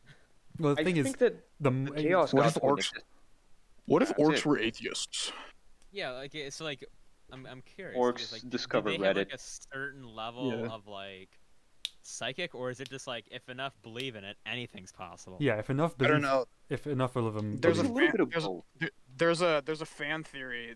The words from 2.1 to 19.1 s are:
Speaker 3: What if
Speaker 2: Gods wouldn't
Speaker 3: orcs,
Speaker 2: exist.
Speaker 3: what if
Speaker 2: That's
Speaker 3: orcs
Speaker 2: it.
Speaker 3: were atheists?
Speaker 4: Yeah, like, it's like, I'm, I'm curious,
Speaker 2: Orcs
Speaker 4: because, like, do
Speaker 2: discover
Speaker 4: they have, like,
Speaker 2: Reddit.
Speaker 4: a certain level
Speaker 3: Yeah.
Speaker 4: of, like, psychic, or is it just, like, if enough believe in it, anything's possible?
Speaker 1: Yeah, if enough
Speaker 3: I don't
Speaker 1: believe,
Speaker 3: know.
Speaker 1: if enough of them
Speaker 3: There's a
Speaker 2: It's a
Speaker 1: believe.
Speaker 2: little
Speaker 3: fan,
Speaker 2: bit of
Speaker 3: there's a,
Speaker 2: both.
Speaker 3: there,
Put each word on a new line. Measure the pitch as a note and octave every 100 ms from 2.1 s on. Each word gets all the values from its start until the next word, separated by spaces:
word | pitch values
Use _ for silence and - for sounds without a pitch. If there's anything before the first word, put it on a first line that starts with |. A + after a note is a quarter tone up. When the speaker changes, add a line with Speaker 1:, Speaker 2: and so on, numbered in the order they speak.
| F3+ D3
Speaker 3:
What | C3+ -
if | -
Speaker 2:
Gods |
wouldn't | C3+ C#3
Speaker 3:
orcs, | -
Speaker 2:
exist. | - - - - - _ - _ - -
Speaker 3:
what | D3+
if | D#4+
Speaker 2:
That's | -
Speaker 3:
orcs | D3+ C#3
Speaker 2:
it. | D3+
Speaker 3:
were | C#3
atheists? | A2+ - A2+ - - - - - - - - - -
Speaker 4:
Yeah, | G3+ D3+
like, | B2+ C#3+ D#3
it's | C#3 -
like, | D#3+ C#3+ - - - - -
I'm, | B2+ B2
I'm | B2+
curious, | - - F3 B2
Speaker 2:
Orcs | B2 A#2+
Speaker 4:
because, | -
like, | A2+
do | B2
Speaker 2:
discover | B2+ - A#2+ G#2
Speaker 4:
they | G2
have, | F#2+ G2
like, | G2
Speaker 2:
Reddit. |
Speaker 4:
a | C3
certain | - - - C3+ C#3 C#3 B2
level | A2 A2+ A#2+ B2+
Speaker 3:
Yeah. | A2+ A2+
Speaker 4:
of, | A2+ G2+
like, | G2 G2 F#2+ F#2+ - - - _ - - -
psychic, | - - B2 C3+ F3
or | A#2+ B2+
is | B2+
it | C3+
just, | - -
like, | A#2 -
if | B2 -
enough | B2+ C3+ _
believe | A#2 A#2 C3 A2
in | G2
it, | G#2 A2
anything's | A#2+ A#2+ G2+ F#2
possible? | - F2 F2 - F#2
Speaker 1:
Yeah, | C#3+ G#2+
if | G#2+
enough | C3+ E3 -
Speaker 3:
I |
don't | C#3 D3+
Speaker 1:
believe, |
Speaker 3:
know. | C#3+ C3+ A#2+ _ -
Speaker 1:
if | C#3 D3
enough | C3 B2+ B2+
of | A2+
them | G#2+ G#2+ G#2
Speaker 3:
There's | - G#2
a |
Speaker 2:
It's | C4+
a |
Speaker 1:
believe. | A#3+ D#4+
Speaker 2:
little |
Speaker 3:
fan, |
Speaker 2:
bit | A3
of | -
Speaker 3:
there's | E3+
a, | G2
Speaker 2:
both. | F2 - -
Speaker 3:
there, | E3 _ -